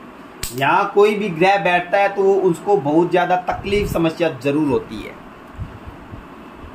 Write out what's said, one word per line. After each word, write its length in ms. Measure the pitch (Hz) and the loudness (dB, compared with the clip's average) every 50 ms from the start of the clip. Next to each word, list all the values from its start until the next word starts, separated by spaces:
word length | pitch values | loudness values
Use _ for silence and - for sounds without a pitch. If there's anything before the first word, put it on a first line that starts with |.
| - - - - - - - - - - 120 | -18 -20 -20 -20 -20 -20 -14 -12 -12 -8 -4
यहाँ 380 | 131 135 147 170 190 202 208 - | -2 0 2 2 2 2 2 4
कोई 200 | 202 208 214 208 | 4 4 4 4
भी 140 | 190 214 202 | 0 -2 -4
ग्रह 300 | 160 151 185 190 202 190 | 0 2 4 4 4 2
बैठता 400 | 180 180 180 175 175 - 202 196 | 2 2 2 0 0 0 0 2
है 100 | 202 196 | 2 2
तो 140 | 196 202 | 2 2
वो 120 | 190 190 196 | 2 4 4
उसको 420 | 190 185 185 165 - - 202 202 | 4 2 2 0 0 0 2 2
बहुत 360 | 170 139 143 151 165 175 165 | 2 2 2 2 2 2 4
ज्यादा 240 | 175 180 175 175 180 | 2 0 2 2 0
तकलीफ 520 | 180 - - - - - 196 202 208 202 - | 0 0 -4 -6 -6 -4 -2 -2 0 -2 -2
समस्या 400 | - 170 165 160 160 - 170 151 | -2 0 -2 -2 0 0 -2 -2
जरूर 400 | 135 117 120 139 139 156 156 139 | -2 -2 -4 -2 0 0 0 0
होती 340 | 123 110 - - 113 104 | 0 -2 -2 -6 -12 -12
है। 240 | - - - - - - - - - - - - - - - - - - - - - - - - - - - - - - - - - - | -12 -14 -14 -16 -18 -20 -20 -20 -20 -18 -14 -12 -12 -12 -14 -16 -18 -18 -18 -18 -18 -18 -18 -18 -18 -20 -20 -20 -20 -20 -20 -20 -18 -18